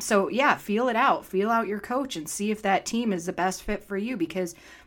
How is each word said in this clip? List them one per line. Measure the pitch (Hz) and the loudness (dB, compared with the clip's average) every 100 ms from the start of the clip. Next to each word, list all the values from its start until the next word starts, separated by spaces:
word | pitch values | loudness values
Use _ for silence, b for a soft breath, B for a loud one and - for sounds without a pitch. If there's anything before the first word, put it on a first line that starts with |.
so | - 208 185 | 2 2 4
yeah, | 226 277 - | 4 4 2
feel | - 208 254 | 2 0 2
it | 226 | 4
out, | 262 165 | 4 2
feel | - 190 208 | 0 -2 2
out | 226 190 | 2 0
your | 208 | -4
coach | - 254 269 165 | -4 -4 -4 -8
and | 156 | -8
see | - 208 | -4 -2
if | 208 | 0
that | 196 190 | 2 0
team | - 226 233 | 0 -2 0
is | 180 175 | 0 -2
the | |
best | 175 185 180 | -2 -2 -2
fit | - 202 | -4 -6
for | - 196 | -4 -6
you, | 220 262 | -4 -4
because | 330 185 175 - B B | -4 -2 -4 -6 B B